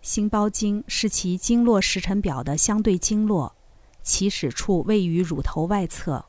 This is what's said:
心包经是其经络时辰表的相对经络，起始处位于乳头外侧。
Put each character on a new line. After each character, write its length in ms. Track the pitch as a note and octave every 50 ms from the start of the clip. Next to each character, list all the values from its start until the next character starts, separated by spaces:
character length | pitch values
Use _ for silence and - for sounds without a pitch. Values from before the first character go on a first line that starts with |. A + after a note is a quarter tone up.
心 280 | - - - A3+ G#3 G#3
包 200 | - G#3 G#3 G#3+
经 340 | G3+ - A3 G#3 G3+ G#3 - -
是 200 | - - - G#3+
其 280 | - - - F3+ F3+
经 260 | F#3 - - A#3 A#3+
络 180 | A#3+ A#3 A3+ G3
时 200 | F#3+ - - G3
辰 200 | - - G3 G3+
表 220 | G3 G3 C#3 C3
的 140 | B2 C3+ C#3+
相 260 | D#3+ - - G#3 G#3+
对 140 | G#3+ A3+ F#3+
经 300 | F3 - - G#3+ G#3 G#3+
络， 280 | G#3 G#3+ F3 C3 - - _ _ - - - - - _ _
起 260 | - - - - F#3+ G3+
始 180 | - - - C3+
处 320 | - - - - G3 F3
位 220 | - F#3+ G#3+ G#3 F#3
于 180 | E3+ E3 E3+
乳 180 | F#3 D#3+ F#3+ -
头 240 | - - - D#3+ D#3+
外 200 | E3+ G#3 G3+ F#3
侧。 400 | E3 - - - - C#3+ B2+ -